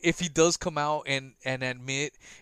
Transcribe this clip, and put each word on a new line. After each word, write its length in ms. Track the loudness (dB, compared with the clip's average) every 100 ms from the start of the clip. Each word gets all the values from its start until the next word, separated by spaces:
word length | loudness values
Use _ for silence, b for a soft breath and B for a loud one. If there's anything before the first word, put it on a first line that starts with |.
if 160 | 0 0
he 100 | 0
does 260 | 4 4 4
come 220 | -2 -2
out 240 | 0 0 0
and, 280 | -2 -4 -8
and 180 | -4 -2
admit, 540 | -2 -4 -4 -2 -4 -6 B B